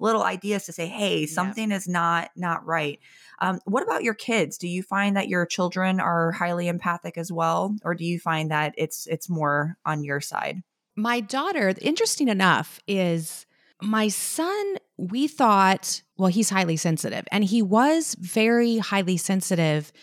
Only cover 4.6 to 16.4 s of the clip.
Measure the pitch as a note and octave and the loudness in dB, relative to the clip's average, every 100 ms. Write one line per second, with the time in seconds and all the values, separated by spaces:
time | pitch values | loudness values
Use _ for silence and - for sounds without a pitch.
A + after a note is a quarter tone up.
4.6 | F3 F3+ F#3+ G3 G3+ G3 F#3+ F3+ F3 - | -6 -6 -4 0 2 0 0 0 0 0
5.6 | F3+ F#3 F#3 F#3 F3 E3+ E3 G3 F3 F3 | -2 0 0 0 0 2 0 0 -2 -2
6.6 | F3 F3 F3+ F3 F3 E3+ E3+ E3 E3 E3 | -2 -2 -2 -4 -6 -8 -6 -2 0 0
7.6 | F#3+ G#3 - E3+ E3 F3 - D#3+ D#3 D3+ | 0 -2 -4 -4 -2 -2 -2 -2 0 0
8.6 | D3+ - D#3 - - D#3+ - E3 D3 C#3+ | -2 -2 -4 -6 -6 -6 -4 -2 0 0
9.6 | D3+ F3 - D3+ C#3+ C#3+ - - - F#3 | 0 -4 -4 -4 -4 -6 -4 -6 -6 -6
10.6 | - _ _ - A3+ A#3+ G3+ C4 E4+ F4 | -12 _ _ -6 -2 -2 -2 -4 -2 0
11.6 | G3 F#3+ - E4 A4+ - C4+ G3+ F#3+ B2+ | 0 0 -2 0 0 0 0 4 4 4
12.6 | - - - G3 F3+ E3 D#3+ - - _ | 0 -10 -4 0 2 0 -4 -10 -18 _
13.6 | _ _ G3+ A3 G#3+ G3 - - E4 G#4 | _ _ -2 0 0 0 -4 -2 -2 -2
14.6 | G4+ G4 - - F3+ A3+ C#4+ - A#3+ G3+ | -2 -6 -10 -10 -6 -2 -2 4 6 6
15.6 | F#3+ F#3+ - - - - F#3 F3+ | 6 4 -2 -8 -8 0 2 4